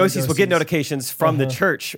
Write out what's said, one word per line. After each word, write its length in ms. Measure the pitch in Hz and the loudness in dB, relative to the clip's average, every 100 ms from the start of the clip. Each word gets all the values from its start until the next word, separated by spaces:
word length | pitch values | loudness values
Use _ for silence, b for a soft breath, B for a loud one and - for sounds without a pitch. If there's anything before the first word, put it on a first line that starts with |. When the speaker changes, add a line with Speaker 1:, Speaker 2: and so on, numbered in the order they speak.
Speaker 1:
ghosties 260 | 185 190 131 | 2 2 0
will 60 | 156 | 2
get 100 | 190 | 2
Speaker 2:
ghosties. 40 | |
Speaker 1:
notifications 600 | 175 160 170 139 143 120 | 2 2 -2 -2 -4 -6
from 260 | - 160 131 | -2 0 2
the 80 | 131 | -2
Speaker 2:
Uh-huh. 80 | |
Speaker 1:
church 420 | 127 196 151 - | 0 -2 -2 -6